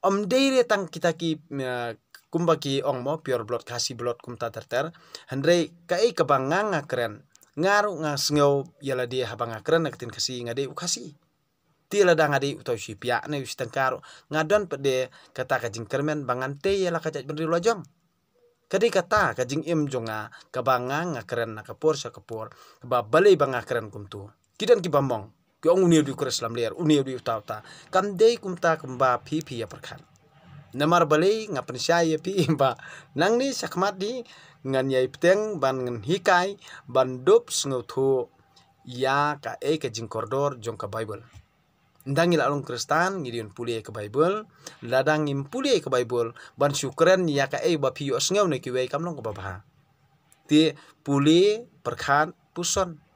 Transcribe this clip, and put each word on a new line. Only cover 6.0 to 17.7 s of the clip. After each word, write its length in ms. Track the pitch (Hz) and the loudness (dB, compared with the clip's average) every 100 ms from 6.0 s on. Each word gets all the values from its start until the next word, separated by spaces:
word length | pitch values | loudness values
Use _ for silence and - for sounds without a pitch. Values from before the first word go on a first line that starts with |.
| 226 | 0
ka 80 | - | 0
bangang 480 | 139 139 131 175 214 | 2 2 2 0 0
nga 160 | 175 143 | -4 -4
keren. 400 | 123 117 104 _ _ _ - | -4 -4 -6 _ _ _ -4
Ngaru 480 | 175 208 208 156 156 | 2 2 2 -2 -4
nga 80 | |
sngau 560 | 143 - 147 143 143 131 _ | -2 0 4 4 4 -2 _
ya 160 | 135 | -6
la 160 | 131 123 | -4 -4
dia 160 | 127 120 | -4 -6
habang 240 | 113 120 | -4 -6
nga 160 | 110 - | -6 0
keren, 160 | 160 | 0
na 80 | 160 | 0
ketien 240 | - 131 | -6 -12
kasi 320 | - - 127 120 | -6 -6 -6 -8
nga 80 | |
de 160 | 120 139 | -6 -6
u 80 | 147 | -6
kasi. 400 | 175 - 220 143 _ _ _ _ _ _ _ | -6 -6 -8 -20 _ _ _ _ _ _ _
Ti 160 | 202 | 4
la 80 | 180 | 6
da 160 | 160 151 | 6 4
nga 80 | 143 | 2
de 160 | 139 | 0
u 80 | 139 | -6
tau 160 | - 117 | -4 -6
si 240 | - 101 | -6 -10
pia 240 | 120 120 - | -2 -2 -2
ne 80 | 147 | -6
u 80 | 131 | -6
si 80 | - | -8
tengkaro. 480 | 120 139 131 127 - - _ | -6 -2 -2 -2 -10 -20 _
Nga 120 | 151 | -2
don 240 | 156 208 190 | 2 0 0
pe 80 | 139 | -2
de 320 | 139 127 127 - - | 0 0 -2 -8 -18
kata 240 | - 131 131 | -10 -2 -2
ka 120 | 117 | -2
jing 160 | 107 110 | -8 -6
kermen 400 | 135 147 151 131 | -4 -2 -4 -4
bangan 320 | 123 131 143 | -4 -4 -6
te 160 | 190 196 | -2 0
ya 160 | 185 | -2
la 80 | 165 | -2
ka 80 | 160 | -4
jat 160 | 151 | -8
ben 160 | 135 151 | -10 -6
riu 80 | 160 | -2
la 160 | 170 | 0
jong. 160 | 180 | 0